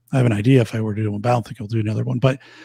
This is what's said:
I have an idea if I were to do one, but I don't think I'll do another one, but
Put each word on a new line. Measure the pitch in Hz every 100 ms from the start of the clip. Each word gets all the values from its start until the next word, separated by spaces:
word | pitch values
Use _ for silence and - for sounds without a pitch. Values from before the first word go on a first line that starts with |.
| -
I | 135
have | 120
an |
idea | 104 110 135
if | 113
I | 113
were | 110 104
to |
do | 110
one, | 104
but | 113
I |
don't | 120 110
think | -
I'll | 104
do | 110
another | 107 107
one, | 117 127
but | 131 131 - -